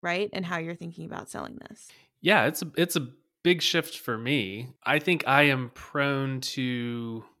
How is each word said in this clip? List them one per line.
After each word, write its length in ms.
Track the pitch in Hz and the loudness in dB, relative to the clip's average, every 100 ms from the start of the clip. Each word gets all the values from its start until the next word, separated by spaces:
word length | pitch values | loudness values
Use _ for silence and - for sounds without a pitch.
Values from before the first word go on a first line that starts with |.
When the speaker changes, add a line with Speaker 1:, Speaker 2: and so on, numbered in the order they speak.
Speaker 1:
right? 260 | 175 175 208 | 0 0 -2
And 120 | 190 175 | -4 -4
how 140 | 175 | -4
you're 160 | 165 170 | -6 -8
thinking 300 | 170 170 165 | -12 -12 -10
about 240 | - - | -10 -10
selling 280 | - - - - | -10 -10 -12 -16
this. 200 | - - - _ _ | -20 -20 -20 _ _
Speaker 2:
Yeah, 240 | 190 196 120 | 4 6 4
it's 160 | 156 | 0
a, 100 | 165 147 | -6 0
it's 180 | 175 170 | 2 2
a 120 | 127 - _ _ | -2 -12 _ _
big 180 | 165 175 | 2 2
shift 340 | - 170 156 - | 2 0 -2 -10
for 200 | - 110 | -6 -4
me. 500 | 117 143 95 101 123 - | 0 0 0 -6 -12 -8
I 160 | - 147 | 0 2
think 240 | 151 170 - | 2 0 4
I 160 | 135 | 6
am 280 | 147 135 123 | 6 4 -2
prone 680 | - - 147 139 139 135 131 | -10 -8 -2 0 0 -2 -4
to 840 | 131 - 127 123 120 120 117 113 - _ | -6 -2 -2 -2 -2 -4 -6 -8 -12 _